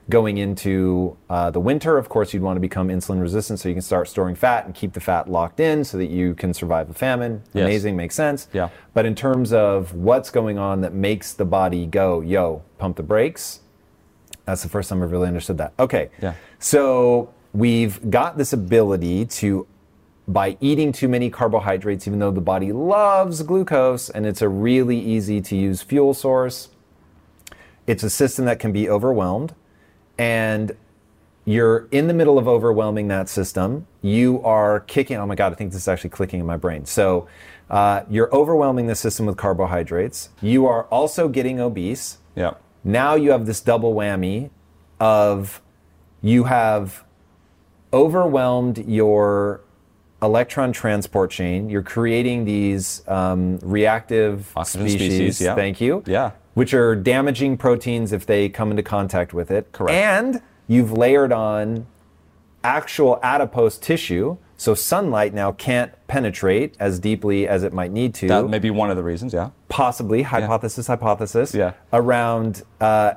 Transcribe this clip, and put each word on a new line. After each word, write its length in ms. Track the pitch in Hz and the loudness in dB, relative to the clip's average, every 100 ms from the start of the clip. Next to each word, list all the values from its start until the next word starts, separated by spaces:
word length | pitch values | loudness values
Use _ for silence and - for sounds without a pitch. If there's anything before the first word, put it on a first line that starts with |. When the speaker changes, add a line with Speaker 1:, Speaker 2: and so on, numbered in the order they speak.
| - | 0
Speaker 1:
going 280 | 117 107 101 | 2 2 0
into, 800 | 101 98 98 95 92 90 90 - - | -4 -4 -2 0 0 0 -2 -6 -6
uh, 200 | 90 87 | -4 -2
the 100 | 90 | 0
winter, 380 | 95 147 160 151 | 0 0 2 0
of 100 | 113 | 0
course, 260 | 113 101 | -2 -2
you'd 80 | 101 | -2
want 140 | 95 92 | -2 -2
to 60 | |
become 260 | 90 95 92 | -4 -2 -2
insulin 320 | 92 - 95 | -2 -4 -2
resistant 400 | 87 101 - 104 | -2 -2 -4 -6
so 80 | 95 | -4
you 80 | 90 | -6
can 60 | |
start 260 | 90 90 87 | -2 -2 -2
storing 280 | - 92 87 | -2 -4 0
fat 300 | 127 120 - | 0 0 -4
and 80 | |
keep 200 | 90 101 | -8 -8
the 80 | 87 | -6
fat 280 | 90 87 - | -4 -2 -2
locked 300 | 87 85 - | -2 -2 0
in 240 | 160 151 | 0 0
so 140 | 139 92 | -2 -4
that 80 | 92 | -4
you 280 | 87 90 | -2 -2
can 200 | 85 92 | -2 -4
survive 360 | 87 87 82 78 | -4 -2 -4 -4
a 40 | |
famine. 500 | 82 131 123 120 110 - | -4 -4 -2 -4 -8 -8
Speaker 2:
Yes. 140 | 101 95 | -2 0
Speaker 1:
Amazing, 320 | 104 104 92 | 0 0 -4
makes 180 | 85 - | -4 -2
sense. 320 | 151 143 - | -2 -2 -6
Speaker 2:
Yeah. 160 | 98 87 - - | -6 -6 -8 -4
Speaker 1:
But 120 | - 113 | 0 0
in 100 | 110 | 0
terms 360 | 135 127 120 | 0 0 2
of 420 | 113 104 98 90 | 4 4 2 -2
what's 360 | 87 92 131 - | -2 2 2 2
going 280 | 123 110 101 | -2 -2 -2
on 220 | 98 98 | -2 -2
that 140 | 92 | -2
makes 400 | 95 101 107 - | -2 0 -2 -4
the 120 | - 92 | -4 0
body 400 | 95 95 87 85 | 2 0 -2 -2
go, 360 | 98 95 85 | 0 2 0
"Yo, 400 | 82 95 87 78 - - | 0 0 0 -2 -10 -8
pump 180 | 95 87 | -6 -6
the 80 | |
brakes," 560 | 78 107 139 170 - - _ _ _ _ _ _ _ - - | 0 2 2 -2 -14 -14 _ _ _ _ _ _ _ -12 -6
that's 180 | 92 | -6
the 60 | 85 | -4
first 180 | 104 92 | -6 -4
time 160 | 95 | -2
I've 80 | 87 | -2
really 160 | 87 90 | 0 0
understood 300 | 87 - 82 | -2 -4 -6
that. 160 | 78 - | -4 -2
Okay. 320 | 131 104 73 - | 0 0 -4 -6
Speaker 2:
Yeah. 140 | 95 85 - _ | -8 -8 -14 _
Speaker 1:
So 760 | - 147 135 127 123 120 117 _ _ | 0 2 4 2 4 2 -2 _ _
we've 560 | 104 120 117 113 98 113 | -2 2 2 0 -4 0
got 280 | 120 160 156 | 0 0 -2
this 160 | 139 | -2
ability 720 | 127 90 117 104 98 85 90 117 | -4 2 4 4 2 0 -2 -4
to, 420 | - 104 98 - _ _ _ _ _ - | -4 -2 -2 -4 _ _ _ _ _ -4
by 300 | 98 98 98 | 0 0 0
eating 300 | 139 151 151 | 0 2 0
too 160 | 135 131 | 0 0
many 240 | 123 123 | 0 -2
carbohydrates, 760 | - 117 107 98 95 104 98 101 | 0 0 2 0 -2 -2 -4 -4
even 120 | 101 | -2
though 100 | 101 | 0
the 120 | 95 | 0
body 300 | 87 95 95 | 0 -2 -2
loves 720 | 110 165 202 202 196 190 160 | -2 0 2 4 4 2 -2
glucose 720 | 156 185 185 147 127 123 - | -2 -2 2 2 2 0 -4
and 160 | 107 107 | -4 -4
it's 160 | 98 | 0
a 60 | 107 | 0
really 500 | 98 113 127 123 117 | 2 2 2 2 0
easy 420 | 107 110 98 104 | 0 -2 0 -4
to 140 | 95 98 | -2 -2
use 260 | 98 95 | 0 -2
fuel 320 | - 143 139 | -2 2 2
source, 560 | 135 135 131 127 127 - _ _ _ _ _ _ _ - - - _ - | 2 0 0 0 -6 -16 _ _ _ _ _ _ _ -20 -20 -20 _ -4
it's 160 | 113 | -4
a 80 | 110 | -2
system 340 | - 135 - 123 | 0 0 0 -2
that 140 | 113 | -2
can 120 | 113 | -2
be 160 | 101 104 | -2 0
overwhelmed, 680 | 101 123 117 92 98 156 - _ _ _ _ _ - | 0 2 0 0 -2 -6 -12 _ _ _ _ _ -4
and 540 | 117 113 110 107 107 107 _ _ _ _ _ _ - | -2 0 0 -2 -4 -8 _ _ _ _ _ _ -2
you're 420 | 110 113 113 113 | 2 4 2 0
in 180 | 139 160 | 0 2
the 60 | |
middle 240 | 170 151 139 | 4 4 4
of 100 | 120 | 4
overwhelming 600 | 120 117 110 107 107 104 | 4 4 2 0 -2 -2
that 200 | 95 92 | -2 -2
system. 600 | - 92 - 95 139 - _ | -4 -4 -2 -2 -4 -10 _
You 360 | 101 110 123 127 | 0 2 4 2
are 380 | 113 110 104 104 | 2 4 4 2
kicking, 360 | - - 135 117 | 0 -2 -2 -2
oh 80 | 101 | -4
my 80 | |
God, 180 | 98 98 | 0 0
I 40 | 85 | -2
think 160 | 101 | -8
this 100 | 95 | -6
is 60 | 92 | -2
actually 240 | 90 90 | -2 -4
clicking 300 | - 92 92 | -6 -4 -4
in 40 | 85 | -4
my 120 | 85 | -4
brain. 280 | 87 78 73 | -4 -6 -4
So, 420 | - 98 90 87 - - - - | 0 2 2 -2 -12 -20 -20 -4
uh, 320 | 101 101 101 - | 2 2 2 -2
you're 260 | 107 117 139 | 0 2 4
overwhelming 500 | 151 160 139 127 117 | 4 2 2 0 -2
the 100 | 113 | -2
system 300 | 113 - 107 | -4 -2 -4
with 120 | 92 | -2
carbohydrates. 920 | 101 90 90 90 80 85 110 - - _ | -2 0 0 -2 -2 -2 -4 -6 -16 _
You 260 | 101 131 131 | 0 2 4
are 160 | 117 117 | 2 0
also 420 | 120 151 - 165 | 0 0 0 -2
getting 320 | 131 127 127 | 0 -2 -2
obese. 600 | 120 104 90 131 - - _ - | -4 -4 -6 -6 -10 -16 _ -6
Speaker 2:
Yeah. 180 | 87 - _ _ | -4 -6 _ _
Speaker 1:
Now 320 | 92 113 139 156 | -2 0 2 2
you 160 | 143 | 4
have 160 | 127 110 | 2 0
this 140 | 107 | -2
double 340 | - 117 117 107 | 0 2 2 0
whammy 560 | 104 98 92 104 143 - _ _ _ - | 0 -2 -2 -4 -8 -14 _ _ _ 0
of 600 | 110 107 104 98 98 - _ _ _ _ _ _ | 4 4 4 2 -4 -12 _ _ _ _ _ _
you 220 | 104 123 | 2 4
have 600 | 123 123 110 107 98 - - _ _ _ _ _ _ _ _ | 4 2 2 0 -2 -10 -20 _ _ _ _ _ _ _ _
overwhelmed 840 | 127 156 180 175 135 127 123 123 117 110 | 4 4 4 2 2 2 2 0 -2 -2
your 760 | 110 107 104 104 101 101 98 _ _ _ _ _ _ | 2 4 4 4 2 0 -4 _ _ _ _ _ _
electron 520 | 107 113 123 - 127 | 0 2 0 -2 -4
transport 580 | 120 113 104 98 101 92 | -2 -2 -2 -2 -2 -2
chain. 380 | - 90 90 107 | -2 -4 -2 -4
You're 120 | 101 | -4
creating 640 | 92 117 117 117 123 120 107 | -4 -2 0 0 0 -2 -2
these, 560 | 104 101 98 92 - - | 0 0 0 -4 -8 -4
um, 500 | 95 92 92 90 92 | -2 0 0 0 -2
reactive 880 | 90 104 107 113 - 113 107 101 101 - | -2 2 2 2 0 0 2 -2 -8 -8
Speaker 2:
Oxygen 340 | 85 92 104 | -6 -4 -2
Speaker 1:
species. 260 | 101 92 92 | 0 0 0
Speaker 2:
species, 260 | 98 - | 0 0
yeah. 140 | 92 101 | 0 0
Speaker 1:
Thank 240 | 98 95 | -2 0
you. 240 | 120 185 - | -2 -2 -2
Speaker 2:
Yeah. 260 | 98 123 - _ - | -2 -2 -6 _ -2
Speaker 1:
Which 180 | 127 | 2
are 200 | 135 117 110 | 4 4 2
damaging 600 | 95 131 139 123 139 127 | 2 2 2 0 -2 0
proteins 540 | 131 120 123 117 110 | 2 2 0 -4 -2
if 140 | 101 - | -4 0
they 240 | 104 101 | 2 0
come 200 | 98 107 | -2 -2
into 140 | 104 | -2
contact 500 | - 104 98 92 87 | -2 -2 -2 -2 -2
with 160 | 85 82 | -4 -2
it. 220 | 98 - | -2 -4
Speaker 2:
Correct. 240 | - 87 165 | -4 0 2
Speaker 1:
And 460 | 214 196 247 247 - _ - | 2 2 0 -4 -8 _ 0
you've 240 | 120 113 | 2 2
layered 400 | 110 123 139 135 | 4 4 6 4
on 540 | 117 107 107 104 113 120 _ _ _ _ _ _ _ | 2 0 -2 -2 -6 -10 _ _ _ _ _ _ _
actual 560 | 120 143 - - 139 120 | -2 -2 -2 2 4 4
adipose 540 | 127 143 131 123 113 - | 2 0 0 2 2 2
tissue. 600 | - 165 - 87 120 180 _ - | -2 -2 -2 -2 -2 -6 _ -6
So 180 | - 104 | -2 0
sunlight 580 | - 175 190 110 104 | 0 0 0 2 0
now 200 | 101 98 | 0 -2
can't 400 | 98 - 123 120 - - | -2 -2 -2 -2 -8 -6
penetrate 680 | 139 113 92 98 95 - - | -2 -2 0 2 2 0 -2
as 180 | 101 90 | -4 -2
deeply 480 | 104 107 104 98 98 | -2 -2 0 0 2
as 160 | 98 | 0
it 80 | 95 | 0
might 220 | 92 90 | -4 -4
need 200 | 104 123 - | -2 -4 -2
to. 120 | 92 | 2
Speaker 2:
That 220 | 104 104 | 2 2
may 100 | 107 | 0
be 100 | 107 | 0
one 200 | 104 104 | 0 0
of 80 | 92 | -2
the 60 | |
reasons, 300 | 87 85 123 | -4 -6 -4
yeah. 180 | 87 98 - - | -4 -4 -8 -8
Speaker 1:
Possibly, 500 | - 147 - 110 113 | -2 -2 -2 -2 -2
Speaker 2:
Yeah. 60 | 139 | 0
Speaker 1:
hypothesis, 600 | 120 110 113 110 - 120 | -2 0 -2 -4 -8 -4
hypothesis, 680 | 120 110 104 107 117 139 104 | -2 0 -2 -2 -2 -2 0
Speaker 2:
Yeah. 160 | 90 - _ | -2 -4 _
Speaker 1:
around, 720 | 117 120 120 117 117 113 95 - - | 0 2 2 0 0 -2 -6 -12 -2
uh, 320 | 110 107 104 | 2 4 2